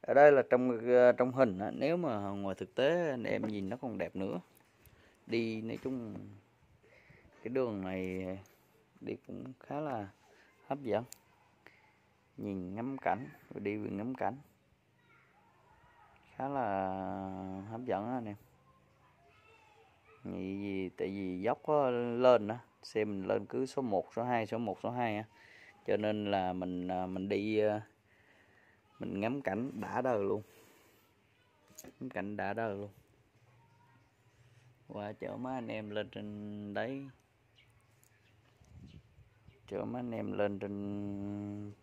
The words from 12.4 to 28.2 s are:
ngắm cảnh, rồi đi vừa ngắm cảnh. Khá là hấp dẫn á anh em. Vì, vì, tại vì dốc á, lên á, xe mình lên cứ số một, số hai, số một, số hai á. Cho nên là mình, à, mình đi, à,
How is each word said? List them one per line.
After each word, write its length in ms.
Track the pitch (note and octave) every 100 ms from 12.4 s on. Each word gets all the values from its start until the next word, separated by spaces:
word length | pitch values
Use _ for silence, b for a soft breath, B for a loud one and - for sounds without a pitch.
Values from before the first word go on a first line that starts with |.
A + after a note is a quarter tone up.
| G#2 G2 F2+
ngắm 240 | G2 B2 C3+
cảnh, 300 | - F#2+ C#3 C#3+ -
rồi 60 | -
đi 160 | G2+ G#2
vừa 140 | G#2+
ngắm 240 | G2 A2+
cảnh. 220 | C3 G2 C3 D3 _ _ _ _ _ _ - _ _ _ _ - - - - - - - -
Khá 120 | C3
là 400 | C#3 A#2 G2 F#2+ F#2+ F#2+ F#2+ F#2+ F#2+ F#2+ F#2+ G2+
hấp 100 | A2+
dẫn 220 | B2+ F#2+ A2
á 80 |
anh 100 | B2+
em. 120 | A2 G#2 - _ _ _ _ _ - _ F5 - - - - - - _ _ -
Vì, 320 | F#2+ F#2 F#2 G2
vì, 320 | G2+ F#2+ F#2
tại 200 | - -
vì 320 | G2 F#2+ F#2
dốc 260 | G#2 C3+ -
á, 240 | D3+ C3+
lên 580 | A#2+ A#2+ A#2 B2+ A#2+ G#2
á, 100 | A#2 - _
xe 220 | - A2
mình 220 | G#2+ G2+ F#2+
lên 200 | G#2 G2+
cứ 200 | A#2+ C3
số 160 | -
một, 240 | B2+ G2 - -
số 60 |
hai, 240 | A#2+ A#2+ G#2+
số 120 | A2+
một, 200 | A#2 F#2
số 80 | A2+
hai 260 | B2 A#2+ G#2
á. 80 | A2 B B B B B -
Cho 100 | G2+
nên 340 | G#2+ G#2+ G#2
là 220 | G2 F#2
mình, 360 | F#2 F2+ F2+ F2+
à, 180 | F#2 F#2
mình 220 | F#2 G2
đi, 300 | G2+ G#2 G#2+
à, 220 | G#2+ G#2 G#2+ _ _ b